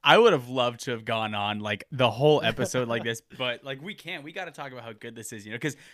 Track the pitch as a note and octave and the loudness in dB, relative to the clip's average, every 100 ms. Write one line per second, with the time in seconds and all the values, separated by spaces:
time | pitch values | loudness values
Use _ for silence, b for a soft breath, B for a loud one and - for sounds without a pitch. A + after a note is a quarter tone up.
0 | D3 F3 A#3 D#3+ B2 C3 B2 A#2 - A#2 | 8 8 8 4 0 -2 -2 -2 -6 -6
1 | A2 A2+ A2 G#2 G#2 G#2+ G#2 G#2 - C3 | -4 -2 -2 -4 -4 -4 -4 -4 -6 2
2 | B2 A2 D3+ D3 A2+ A#2+ A#2+ B2+ A#2+ A#2 | 2 4 4 6 2 -2 -2 -2 -2 -2
3 | A2+ A2+ _ - B2+ A#2 C3+ C3+ E3 G#3 | -2 -6 _ -6 -6 -6 -10 -12 -12 -14
4 | D#3+ F3 C#3+ F#3 F3 D3+ C#3 B2+ A2+ A2 | -12 -12 -12 -12 -12 -12 -14 -12 -14 -14
5 | A#2+ A2+ A2 A2+ G#2 A#2 D#3 - B | -14 -14 -14 -14 -10 -6 -6 -8 B